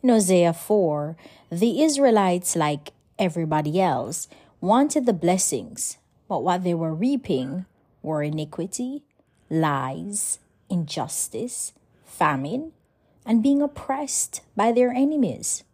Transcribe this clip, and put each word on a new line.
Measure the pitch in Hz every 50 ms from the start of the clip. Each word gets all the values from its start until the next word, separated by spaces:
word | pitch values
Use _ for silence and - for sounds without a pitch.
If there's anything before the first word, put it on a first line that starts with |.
| -
In | 254
Hosea | 240 220 202 180 190 180 175 170 165
four, | 165 - - 214 208 190 160 151 147 147 151 165 - - - - - _ _
the | 170 170 196 233 208 214 302
Israelites, | 320 294 277 277 262 233 214 196 185 175 180 180 - -
like | 170 156 151 147 147 - - _ _ _ _ _ -
everybody | 196 185 156 175 165 156 156 151 151 151 151 185
else, | 190 175 143 120 120 - - - - - - - _ _ _ _
wanted | - 180 214 247 277 294 - 311 254
the | 233 214
blessings, | 165 165 175 180 190 - - - 123 - - - - - - - _ _ _ _ _ _ _
but | 196 156 117
what | 180 180 180 185
they | 180 175
were | 165 165 160 160
reaping | 160 196 254 285 262 - - 180 131 127 135 139 180 185 _ _ _ _ _ _ _
were | _ 151 156 151 147
iniquity, | 147 151 156 151 147 - - 165 185 - - 247 254 269 294 _ _ _ _ _ _ _ _ _ _
lies, | 156 160 160 156 143 139 131 131 135 - 170 202 208 208 - - - - _ _ _ _ _ _
injustice, | 196 175 165 143 - - 127 156 - - - - - 113 - 247 - - - - _ _ _ _ _ _ _
famine, | - - - 180 156 147 131 135 147 214 262 311 320 - _ _ _ _ _ _ _ _ _ _
and | - 220 233 214
being | 277 277 285 285
oppressed | 285 285 - - - 269 269 294 269 - - - - - - _ _ _
by | - 202 233
their | 240 233 247 247
enemies. | 247 247 269 285 311 294 254 180 120 - - - - - - _